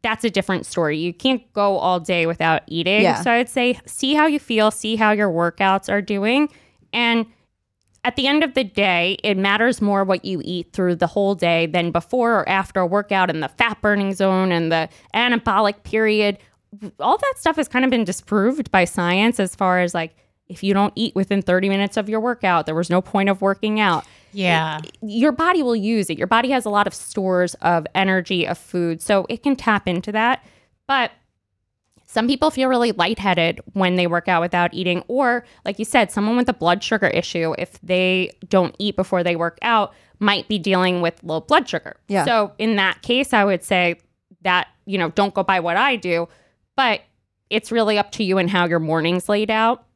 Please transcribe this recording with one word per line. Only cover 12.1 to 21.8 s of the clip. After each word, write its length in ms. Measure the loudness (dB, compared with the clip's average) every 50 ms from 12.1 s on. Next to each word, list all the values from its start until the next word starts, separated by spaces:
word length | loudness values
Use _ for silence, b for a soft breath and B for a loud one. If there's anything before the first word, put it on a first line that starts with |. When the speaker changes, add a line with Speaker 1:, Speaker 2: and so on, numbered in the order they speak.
| -2 0 2 2 2 2
Speaker 1:
or 80 | 2 2
after 320 | 0 -2 -2 -2 -2 -2
a 60 | 0
workout 420 | 2 0 -2 -2 0 0 0 2 0
in 120 | 0 -4
the 80 | -4 -6
fat 320 | 0 0 0 0 0 0 0
burning 320 | 0 2 2 0 -2 -2
zone 360 | 0 0 2 2 2 2 2 2
and 200 | 0 0 0 0
the 160 | 0 -2 -4 b b b b b
anabolic 680 | -2 0 0 0 0 0 0 0 2 2 0 -2 _ _
period. 560 | -4 -2 0 2 2 2 2 2 0 0 -4 b b b b _ _ -20 -16 -16 -16 _ _
All 200 | 0 0 0 0
that 160 | 0 -4 -4
stuff 200 | -2 -2 -2 0
has 120 | 0 -4 0
kind 160 | 0 2 2
of 60 | 2
been 140 | 2 0 0
disproved 680 | -2 -4 -8 -6 -2 0 2 2 2 0 -2 -6 0
by 160 | 2 2 2
science 520 | 2 0 -2 0 2 2 2 2 2 2 0
as 160 | -2 -4 -2
far 260 | -2 0 2 2 2
as, 120 | 0 0 -2
like, 240 | -4 -6 -6 _ _ _ _ _ _ _ _
if 160 | -16 -6 -2
you 100 | 0 2
don't 180 | 2 2 0 0
eat 180 | -2 -4 -2 0
within 280 | -2 -2 0 0 -2 2
thirty 260 | 2 0 2 2 0
minutes 280 | 0 0